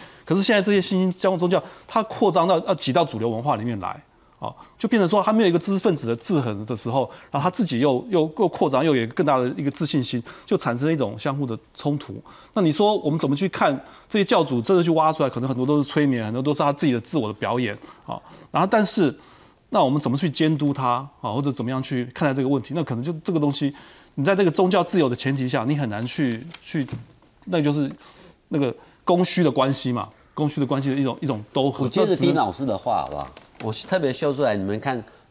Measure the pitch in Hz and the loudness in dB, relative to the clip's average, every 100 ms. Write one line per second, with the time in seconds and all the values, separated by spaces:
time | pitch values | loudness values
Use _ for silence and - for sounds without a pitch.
0 | - - - 185 196 208 196 202 185 185 | -12 -12 -2 0 2 2 4 2 2 2
1 | 185 175 190 175 175 180 - - - 226 | 0 0 0 2 2 0 -2 -12 -4 -2
2 | 220 - 196 175 185 170 190 165 - 127 | -2 0 2 4 4 2 2 -2 0 2
3 | 165 107 117 113 143 113 117 107 92 - | 2 0 -4 -2 -2 -2 -2 -6 -6 -10
4 | - _ _ - - - - - 226 226 | -16 _ _ -14 -14 -14 -20 -6 0 2
5 | 170 208 190 220 196 170 202 196 214 156 | 4 2 2 4 4 4 2 0 2 0
6 | 117 117 - 160 120 101 110 113 120 131 | -2 -4 0 0 0 -4 -6 -8 -2 -2
7 | 117 - - 143 170 214 180 117 143 123 | -2 -6 -8 -2 -2 0 0 2 2 2
8 | - 180 160 - 180 - 156 131 160 135 | 2 2 2 2 0 2 0 2 2 2
9 | 113 - 151 131 123 165 143 - 156 143 | 0 0 2 2 0 -2 -4 -4 -2 -2
10 | 117 123 - - - - 127 120 151 160 | -2 -4 -6 -12 -2 -2 0 -2 0 0
11 | 107 113 143 139 131 113 - - 147 143 | -2 -4 -4 -4 -4 -6 -12 -6 -4 -4
12 | - 101 - - - - 160 147 208 208 | -6 -14 -16 -20 -8 0 2 4 2 2
13 | 143 160 139 143 190 - 180 135 - - | 0 0 0 0 -2 0 0 0 -6 -20
14 | - 214 190 202 156 127 117 185 170 160 | -4 0 2 2 2 0 2 2 4 4
15 | 156 156 135 120 131 123 127 147 135 151 | 2 2 -2 -2 -4 -2 2 2 2 2
16 | 143 123 107 120 139 135 147 143 151 120 | 2 0 -2 -2 -2 0 0 2 0 0
17 | - 156 107 - 104 120 113 104 - - | -2 -2 -2 -2 -2 -2 -2 -6 -14 -18
18 | - - - - - 151 190 226 202 - | -12 -12 -14 -20 -6 -2 2 2 2 2
19 | 147 - - - - _ _ - 135 143 | 2 0 -12 -20 -20 _ _ 2 2 2
20 | 135 139 170 131 156 151 147 135 127 123 | 0 0 -2 2 2 2 0 0 0 -2
21 | 139 - 120 117 143 127 120 131 127 131 | -4 -10 -6 -2 -2 -2 -4 -4 -4 -4
22 | 117 - 151 135 135 139 - 160 151 117 | -4 -2 -2 0 0 0 -2 -4 -4 -4
23 | 143 160 - 170 147 139 143 139 - - | -6 -6 -2 0 0 0 -2 -4 -16 -20
24 | - - 143 190 180 170 185 185 175 185 | -12 -2 0 2 2 4 2 2 2 2
25 | 135 120 131 139 127 131 117 147 123 104 | 2 0 -2 -2 -2 -2 0 -2 -2 -4
26 | 123 - 131 113 160 - - 156 135 - | -6 -2 -2 -2 -8 -16 -8 -6 -6 -8
27 | - - _ _ - 175 147 147 139 - | -14 -20 _ _ -4 0 0 0 -2 -6
28 | - - - - - 156 131 - - _ | -18 -20 -20 -20 -6 -2 -2 -4 -14 _
29 | - 175 180 185 160 131 131 139 127 120 | 0 2 2 2 2 2 0 0 -2 -4
30 | 95 - _ - 151 151 127 139 139 139 | -6 -14 _ -4 -4 -2 -2 -2 -2 -2
31 | 131 117 131 110 104 143 135 - 127 185 | -2 -2 -4 -6 -4 0 0 0 -2 0
32 | - 170 - 156 107 110 135 98 123 98 | 2 2 2 2 0 -2 -4 -2 -2 -2
33 | 65 73 67 - - - 113 - - 190 | -2 -8 -10 -14 -20 -10 -6 -6 -2 0
34 | 139 127 147 135 131 104 98 107 139 123 | 0 -2 -2 0 0 0 -2 -4 -4 -6
35 | - - _ | -8 -18 _